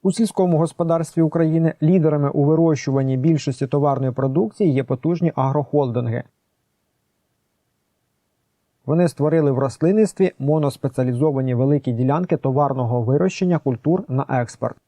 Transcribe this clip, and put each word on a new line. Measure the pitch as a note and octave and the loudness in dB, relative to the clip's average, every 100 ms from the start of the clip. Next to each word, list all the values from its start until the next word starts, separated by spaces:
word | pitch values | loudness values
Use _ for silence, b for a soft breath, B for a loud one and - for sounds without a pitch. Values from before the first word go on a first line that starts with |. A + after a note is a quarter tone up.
У | G3 | -2
сільському | F#3 A3+ - F3+ D#3+ | 0 -2 0 0 2
господарстві | E3 - E3+ E3 D#3+ - | 0 -2 -2 -2 -2 0
України | D#3+ E3 D#3+ D#3+ D#3+ - | 0 2 0 2 0 0
лідерами | D3+ F#3 D#3 D3+ C#3+ | 2 4 2 2 0
у | C#3+ | 0
вирощуванні | C#3+ D#3+ E3 D3+ - C3+ C3+ C3 | 2 4 2 0 -2 -2 0 0
більшості | D3 D#3 - B2+ C3+ | 0 0 -2 -6 -2
товарної | D3 C#3+ C3+ C3 | 0 0 0 -2
продукції | B2 C3+ C#3 G#3+ - G3 | -2 -2 0 -2 0 0
є | C3+ | 0
потужні | C3 B2+ D#3+ E3+ E3 | -2 -4 -2 0 -2
агрохолдинги. | C#3+ C3+ D3 C#3 D3 C3+ A2+ A#2+ A#2 - _ _ _ _ _ _ _ _ _ _ _ _ _ _ _ _ _ _ _ _ _ _ _ _ _ - | 0 -2 -2 0 0 0 -2 -4 -6 -8 _ _ _ _ _ _ _ _ _ _ _ _ _ _ _ _ _ _ _ _ _ _ _ _ _ -4
Вони | D#3+ F3 | 0 0
створили | - D3+ D#3+ D3 | 0 0 2 2
в | B2+ | 0
рослинництві | C3+ - D#3+ G#3 G#3 - F#3+ - | -2 0 0 2 0 0 -2 -2
моноспеціалізовані | C3+ D#3 D3+ - C3+ B2+ B2+ B2 D#3 C3+ C3 | -2 0 0 -2 -6 -2 -2 0 0 0 -2
великі | A#2+ C3+ D3 C3 | 0 0 0 -2
ділянки | A#2 B2+ D3 F3+ D#3 | -2 0 0 0 -2
товарного | C3+ C3 C#3+ C3 B2 B2 | -2 0 0 -2 -2 -2
вирощення | A2+ C#3+ F3+ - F#3 E3+ | 0 0 0 0 0 0
культур | - B2 D3 F3+ - | -2 -2 0 -2 -2
на | C3 - | -6 -2
експорт. | C3 A#2 - A#2 - | -4 -4 -6 -8 -8